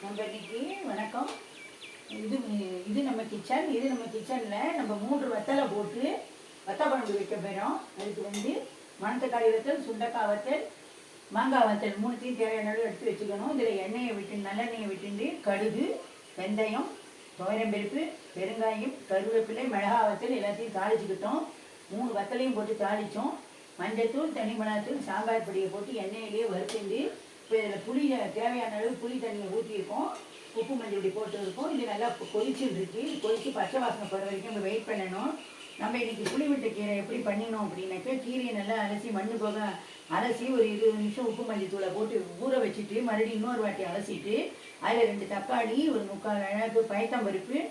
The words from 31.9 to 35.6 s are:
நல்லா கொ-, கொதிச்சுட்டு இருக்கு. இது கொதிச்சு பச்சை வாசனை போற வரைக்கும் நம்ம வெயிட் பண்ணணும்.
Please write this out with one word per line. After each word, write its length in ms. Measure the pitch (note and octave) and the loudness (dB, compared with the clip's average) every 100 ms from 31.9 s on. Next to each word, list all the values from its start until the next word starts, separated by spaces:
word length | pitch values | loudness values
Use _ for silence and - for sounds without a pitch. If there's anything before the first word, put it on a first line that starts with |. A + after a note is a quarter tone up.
நல்லா 160 | G3+ A#3+ - | 0 0 -2
கொ-, 100 | D3 | -2
கொதிச்சுட்டு 440 | G#3+ B3+ - C4 F#3 | 0 2 2 0 0
இருக்கு. 220 | F#3 A3 D4 | -2 -2 -2
இது 80 | - | 0
கொதிச்சு 260 | A3 A3+ C#4 G#3+ | 2 2 2 0
பச்சை 220 | - C4 | 0 2
வாசனை 240 | A#3+ G#3+ F#3+ | 0 0 -2
போற 80 | F#3+ G3 | -2 -2
வரைக்கும் 260 | G3 A3+ | -2 -4
நம்ம 80 | G#3 G3 | -2 0
வெயிட் 180 | A3 G#3+ | 0 0
பண்ணணும். 440 | G#3 F#3 F#3 C4+ D#4 - - | -2 -2 -2 -2 -2 -8 -14